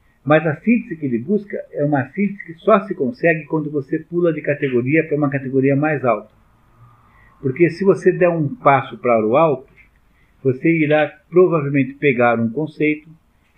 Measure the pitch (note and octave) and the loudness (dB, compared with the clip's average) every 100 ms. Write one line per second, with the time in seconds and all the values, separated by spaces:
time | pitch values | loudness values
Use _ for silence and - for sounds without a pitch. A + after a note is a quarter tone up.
0 | _ _ C#3 D#3 E3 C#3 G#3+ A#3 - E3 | _ _ 0 0 0 -2 0 -2 -2 -8
1 | C#3+ A2+ C3+ G#3 - - - - D3 D3 | -6 -4 -2 -4 -4 -12 -10 -4 -2 -2
2 | - F#3+ G3+ - - E3 G3 G#3+ G3 F3+ | -4 -4 -4 -6 -16 -6 0 0 0 -4
3 | B2+ B2 E3 D#3+ D3 D#3 C#3+ D3 C#3 D#3+ | -6 -2 0 0 -4 -6 -4 -8 -6 -8
4 | D#3+ E3+ F3 D3+ D3 C#3+ C#3+ B2 B2 D#3+ | -6 -2 -2 -2 -4 -4 -2 -2 0 0
5 | D#3+ D3 C#3+ C#3 C3 C3 C3+ C#3 D#3 C#3+ | 0 -2 -2 -4 -4 0 2 0 0 -2
6 | B2 G#2+ - _ _ _ _ _ - _ | -2 -2 -6 _ _ _ _ _ -20 _
7 | _ _ _ _ C#3 B2+ E3+ E3 F#3+ F3+ | _ _ _ _ -4 2 2 2 2 2
8 | F#3+ D#3+ F3 E3+ C#3+ - C#3+ C3+ - A2+ | 2 2 2 2 -2 0 2 2 0 -4
9 | B2 A2+ G#2+ C3+ D#3+ C3 - _ _ _ | 0 2 2 2 2 0 -8 _ _ _
10 | _ _ _ _ C3+ B2+ D#3+ E3 D3 D3+ | _ _ _ _ -4 0 0 0 2 0
11 | D3 - _ E3 F3+ E3 C#3 C#3+ C3 - | 0 -6 _ 2 4 2 0 -2 -2 -2
12 | D3 A#2+ A#2+ A#2 A2+ B2 D#3 - D3+ D3+ | 0 2 2 2 -2 -4 -6 -2 -2 -2
13 | D#3+ D#3+ _ _ _ | -8 -20 _ _ _